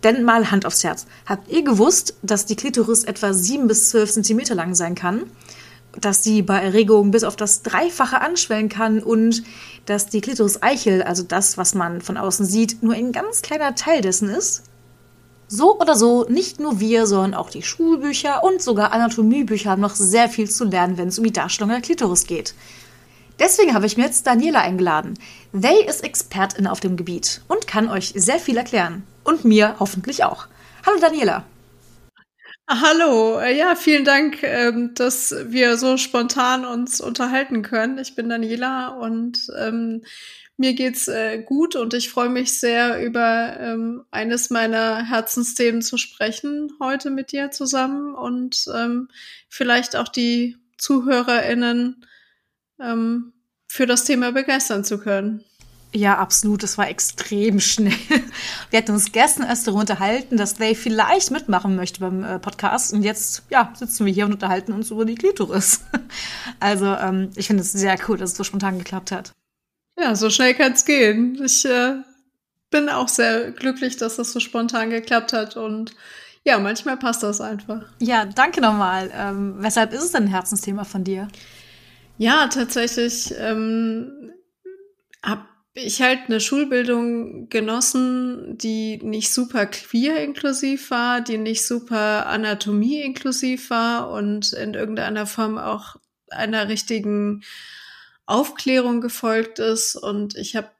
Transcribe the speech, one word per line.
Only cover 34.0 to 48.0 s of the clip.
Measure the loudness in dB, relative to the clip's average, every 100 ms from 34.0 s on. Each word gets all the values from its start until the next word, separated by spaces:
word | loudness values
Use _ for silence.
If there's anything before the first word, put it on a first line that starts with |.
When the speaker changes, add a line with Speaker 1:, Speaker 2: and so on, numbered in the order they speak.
| 6
Speaker 2:
Dank, | 4 4 -2
ähm, | -2 0 0 0 -4
dass | -2 -2 0 -4 -4 -4
wir | 2 2 4
so | 2 2
spontan | 0 -2 -2 0 2 0
uns | -2 -6 -4 -4
unterhalten | -6 -4 -2 -2 -2 -4
können. | -2 -2 -2 -4
Ich | -8
bin | -6 -4
Daniela | -2 -2 -2 -4 -4 -6
und, | -8 -6 -4 -4 -4 -6 -6
ähm, | -4 -2 -4 -6 -12 -20 -20 -20 -20 _
mir | 0
geht's, | 0 -2 -2 -4
äh, | -4 -4 -6
gut | -2 0 0 0
und | -2
ich | -2 -4
freue | -2 -2
mich | 0 -2 -2
sehr, | 0 2 0 0
über, | -2 0 0 0 -2 -6
ähm, | -8 -6 -6 -8 -10
eines | -6 -2 -2 -2
meiner | 0 0 0 0 -2 -2
Herzensthemen | -2 -2 -4 -4 0 0 0
zu | -4 -4
sprechen | -6 -4 -6 -4 -6 -6 -8 -6
heute | -4 -4 -4
mit | -6 -6
dir | -6 -6
zusammen | -6 -4 -2 -2 -4